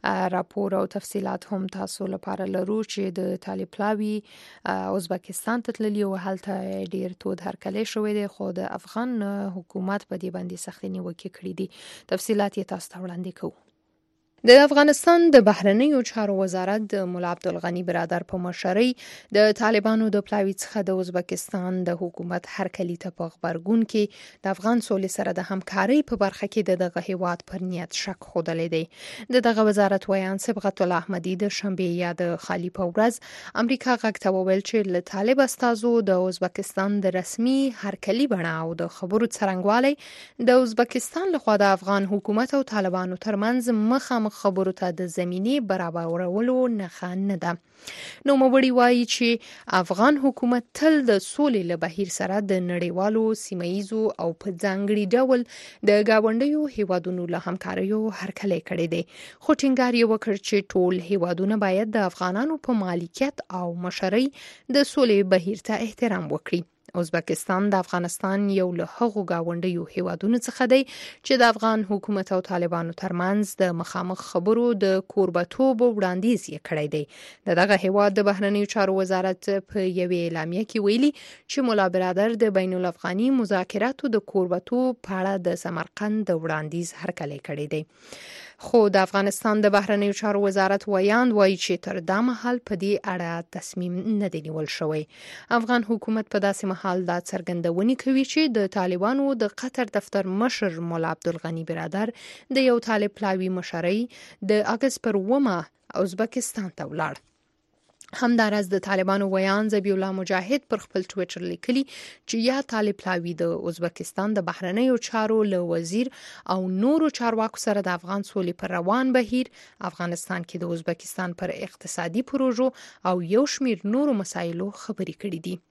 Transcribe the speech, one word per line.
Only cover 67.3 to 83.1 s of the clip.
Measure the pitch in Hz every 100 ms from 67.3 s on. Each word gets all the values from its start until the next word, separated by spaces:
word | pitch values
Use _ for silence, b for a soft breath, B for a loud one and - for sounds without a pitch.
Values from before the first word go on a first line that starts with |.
| 160 - 185 208
د |
افغانستان | 196 180 180 175 - 190 196 202
یو | 196 185
له | 170 170 -
هغو | 240 214 180
ګاونډیو | 170 165 170 180 175 165
هیوادونو | - 180 175 196 240
څخه | - - 254
دی | 262 262 B B B
چې | - 262
د |
افغان | 233 214 220 220 196
حکومت | 208 - 202 190
او | 185
طالبانو | 185 180 175 170 165
ترمنځ | 170 190 175 180 208 202 -
د | 185 170
مخامخ | 170 185 185 185 -
خبرو | 175 180 226 240 220
د | 196 190 -
کوربه‌توب | - 185 175 175 - 262 233
وړاندیز | 247 214 190 180 214 226 -
یې | 151 -
کړی | 156 151
دی. | 151 147 B B B -
د | 170
دغه | 196 196
هیواد | 196 196 202 196
د | 202
بهرنیو | 190 202 202
چارو | 202 220 196 190
وزارت | 185 185 190 185 -
په | 196 185 214 190 180
یوې | 180 180
اعلامیه | 170 165 160 175
کې | 214 220 202
ویلي | 226 285 - B B B
چې | -
ملا | 254 214 190
برادر | 185 185 180 214 226 220
د | 196
بین | 185
الافغاني | 185 180 170 -